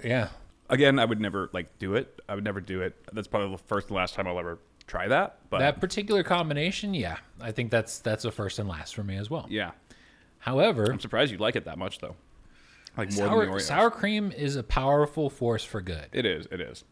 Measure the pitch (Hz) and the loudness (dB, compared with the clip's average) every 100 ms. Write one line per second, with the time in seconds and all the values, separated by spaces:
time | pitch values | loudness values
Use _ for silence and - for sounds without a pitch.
0 | 117 123 104 - - _ - 131 139 135 | 0 0 0 -6 -20 _ 0 6 8 8
1 | 117 107 104 95 90 90 82 - 95 104 | 4 2 0 -2 -2 -4 -6 -6 0 0
2 | - - - 101 104 98 90 92 92 - | -2 -12 -8 -4 -4 -4 -4 -4 -4 -6
3 | - 107 101 107 98 92 - 101 - 98 | -12 -10 -4 -2 -2 -6 -4 -4 -2 -2
4 | 90 - 95 90 87 85 _ _ - 87 | 0 -2 -4 -4 -6 -10 _ _ -8 -4
5 | 98 139 196 - - 98 139 - 180 - | 2 2 2 -4 -4 2 2 2 -2 -4
6 | 208 202 165 175 160 143 170 - 208 185 | 0 2 2 0 0 0 -2 -4 -4 -4
7 | 87 80 - - 117 107 117 117 113 - | -4 -6 -12 -12 -8 -4 0 0 0 -4
8 | 117 110 117 - 101 - 101 80 - - | -4 -2 -4 -4 -6 -4 -6 -6 -8 -8
9 | 101 95 107 156 - 107 90 - _ - | -6 -6 -6 -8 -4 -4 -4 -8 _ -20
10 | - _ _ _ - 131 196 120 107 123 | -20 _ _ _ -2 4 4 4 2 0
11 | - 113 143 92 107 117 80 80 92 - | -2 2 2 2 0 0 -4 -6 -8 -8
12 | - - _ - - - - - - - | -12 -14 _ -20 -20 -20 -20 -20 -12 -6
13 | 101 101 104 220 196 196 - 151 226 226 | -2 0 4 4 4 0 0 4 4 4
14 | 202 214 208 - 143 139 110 139 135 147 | -2 0 -2 -4 -4 -2 0 2 4 4
15 | 147 - 143 - 117 110 - 107 92 80 | 4 2 -2 0 0 0 -2 -8 -6 -8
16 | 73 - 113 78 - 90 76 - - | -6 0 0 0 -4 -8 -8 -10 -20